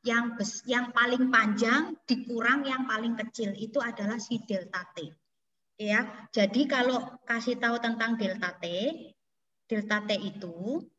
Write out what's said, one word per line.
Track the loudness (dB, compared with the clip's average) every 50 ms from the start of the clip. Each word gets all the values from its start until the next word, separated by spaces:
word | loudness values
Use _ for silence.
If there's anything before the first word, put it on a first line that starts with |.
| _
yang | 2 2 2 2 0 -2 -4
bes-, | -4 -4 -6 -10 -4
yang | -2 0 0 0 0 2
paling | 2 2 4 4 2 2 4
panjang | 4 4 4 4 2 4 4 4 4 4 2 0 -6 -12 _
dikurang | -2 -2 0 0 -4 -4 0 4 4 4 4 2
yang | 0 -2 -2 -2
paling | -2 -2 -2 0 -2 -2 -2
kecil | -4 -8 -4 -4 -4 -4 -4
itu | -4 -8 -2 -2 -2 -2
adalah | -2 -4 -2 -2 -2 -2
si | -4 -4 -4 -4 -4 -2
delta | -2 -4 -4 -2 -4 -8 -8 -8 -8 -10
T. | -12 -12 -12 -14 _ _ _ _ _ _ _ _ _ _ _ _
Ya, | -6 0 2 2 2 2 -2 -8 -14 -16 -4 4
jadi | 4 4 4 4 2 2
kalau | 4 4 4 4 4 2 0 -2 -4 -14 -16 _
kasih | -4 -2 0 0 0 0 2
tahu | 2 0 0
tentang | 0 0 -2 0 0 0 0 2
delta | 0 0 -2 -2 -2 -4 -6 -6
T, | -6 -6 -4 -2 0 0 -2 -2 -4 -12 -18 _ _ _ _ _ _ _ _ _ _ _
delta | _ -2 -2 0 0 -2 -2 0
T | 0 -2
itu | 0 -2 -6 -8 -8 -10 -10 -8 -6 -4 -4 -4 -4 -6 -8 _